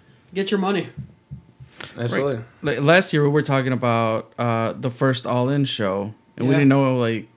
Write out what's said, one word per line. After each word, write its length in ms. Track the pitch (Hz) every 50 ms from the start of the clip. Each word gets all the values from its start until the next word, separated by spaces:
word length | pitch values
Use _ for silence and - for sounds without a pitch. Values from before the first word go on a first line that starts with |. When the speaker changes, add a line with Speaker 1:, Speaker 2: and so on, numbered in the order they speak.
| _ _ - _ _ _ -
Speaker 1:
get 160 | 180 190 190
your 100 | - 196
money. 280 | 185 190 202 185 - - - - - - - _ _ _ - - - - _ - - - - - - - -
Speaker 2:
Absolutely. 380 | - 117 120 113 - 135 143 131
Speaker 3:
Right. 80 | 113 117 - - _ -
Like, 200 | 147 135 113 139
last 300 | 143 165 185 190 - -
year 100 | 151 147
we 60 | 143
were 120 | 143 151 151
talking 300 | 147 139 135 127 131 127
about, 600 | 117 123 120 117 117 113 113 113 110 - - _ -
uh, 360 | 120 120 113 113 113 110 - -
the 120 | 120 131
first 360 | 120 - 139 135 127 123 -
All 220 | - 123 123 123 127
In 160 | 139 143 139
show, 480 | 131 - - 110 98 92 98 101 107 110 - _ _ _
and 100 | - 117 127
we 40 | 139
Speaker 1:
Yeah. 60 | 143
Speaker 3:
didn't 80 | 143 135
know, 280 | 135 139 139 131 127 127
like, 300 | 120 113 113 110 - - _